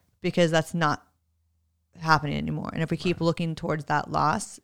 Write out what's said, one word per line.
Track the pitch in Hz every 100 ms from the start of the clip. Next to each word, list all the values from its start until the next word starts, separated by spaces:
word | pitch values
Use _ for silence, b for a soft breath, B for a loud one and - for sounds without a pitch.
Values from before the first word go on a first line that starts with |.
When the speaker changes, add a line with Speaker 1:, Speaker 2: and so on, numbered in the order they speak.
| _ _
Speaker 1:
Because | - 180 170
that's | 160 -
not | 170 151 - _ _ _ _ _ _ _ _ _ 175
happening | 160 151 147 147
anymore. | 156 151 -
And | 160
if | 160
we | 170
keep | 180 170
Speaker 2:
Right. | 165
Speaker 1:
looking | 160 165 156
towards | 165 156 143
that | 147 -
loss | 151 147 208 - -